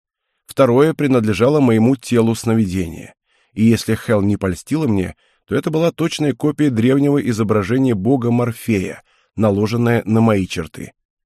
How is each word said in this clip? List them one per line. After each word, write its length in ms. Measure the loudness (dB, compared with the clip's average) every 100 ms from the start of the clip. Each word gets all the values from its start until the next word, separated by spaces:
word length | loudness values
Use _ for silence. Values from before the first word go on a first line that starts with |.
| _ _ _ _ -8
Второе 480 | 0 2 4 2
принадлежало 680 | 0 0 2 0 0 2 2
моему 340 | 4 4 2 0
телу 380 | -2 0 0
сновидения. 800 | 0 0 0 0 -2 -6 -8 -16 _ _ _ _
И 80 | 0
если 320 | 2 2 0
Хелл 280 | -4 -2 0
не 140 | 0 -2
польстила 520 | -4 -6 -6 -4 0
мне, 260 | -2 -2 -8 _ _ -6
то 80 |
это 160 | -4 -2
была 220 | -2 -2
точная 420 | -2 -4 -2 -2
копия 360 | -2 -2 0 0
древнего 480 | 2 2 2 2 0
изображения 760 | 0 -2 0 0 0 0 0
бога 360 | 0 0 0 0
Морфея, 720 | -2 -2 -4 -4 -2 -2 -10 _ _ _ -2
наложенная 640 | 0 0 0 0 0 0
на 160 | 0 2
мои 260 | 2 2 -2
черты. 460 | -8 -12 -14 -18 _ _ _